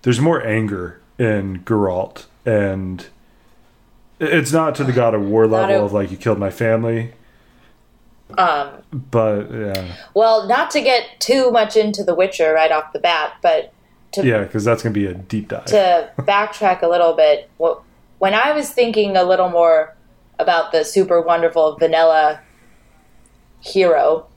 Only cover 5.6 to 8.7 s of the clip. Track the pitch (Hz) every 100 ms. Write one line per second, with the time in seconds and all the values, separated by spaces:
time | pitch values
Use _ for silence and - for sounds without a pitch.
5.6 | 110 101 104 104 98 92 117 101 98 -
6.6 | 113 113 117 117 117 - _ _ _ _
7.6 | _ _ _ _ _ _ _ - 180 147
8.6 | 143